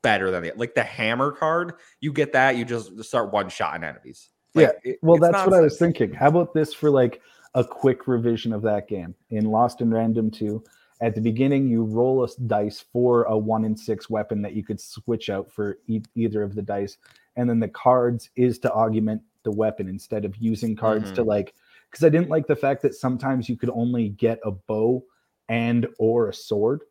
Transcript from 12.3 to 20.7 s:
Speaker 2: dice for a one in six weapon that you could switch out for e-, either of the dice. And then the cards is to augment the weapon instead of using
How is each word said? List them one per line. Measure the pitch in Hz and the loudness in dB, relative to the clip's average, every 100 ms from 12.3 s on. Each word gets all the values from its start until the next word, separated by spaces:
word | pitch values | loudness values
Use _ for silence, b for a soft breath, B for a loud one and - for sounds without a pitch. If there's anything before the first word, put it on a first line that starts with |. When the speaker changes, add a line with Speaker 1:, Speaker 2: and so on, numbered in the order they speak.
| - | -4
Speaker 2:
dice | 120 107 104 - - | -2 0 -2 -6 -6
for | 120 123 120 | 0 2 4
a | 117 110 | 2 0
one | 107 110 | 0 0
in | 110 107 | 0 -4
six | - 104 - | -4 -6 -4
weapon | 110 104 107 | -4 -2 -6
that | 104 | -4
you | 107 | -8
could | 98 107 | -8 -10
switch | - - - 113 - | -10 -14 -6 -6 -4
out | 98 98 | -6 -6
for | - 104 98 - | -6 -6 -6 -4
e-, | 110 110 | -6 -4
either | - 113 107 | -4 -2 -2
of | 101 | -4
the | 104 | -6
dice. | 98 101 101 - b b b - | -6 -6 -6 -10 b b b -4
And | 123 | 0
then | 117 | 0
the | 107 | -2
cards | - 127 127 120 120 - - | 0 4 4 4 -2 -6 0
is | 123 117 | 0 2
to | 120 | -2
augment | 107 110 110 107 107 _ _ | 2 2 2 0 -2 _ _
the | 110 | -6
weapon | 104 110 107 95 | 0 -2 -2 -8
instead | 98 - 107 | -8 -6 -6
of | 101 101 | -6 -4
using | 113 107 113 | -4 -2 -4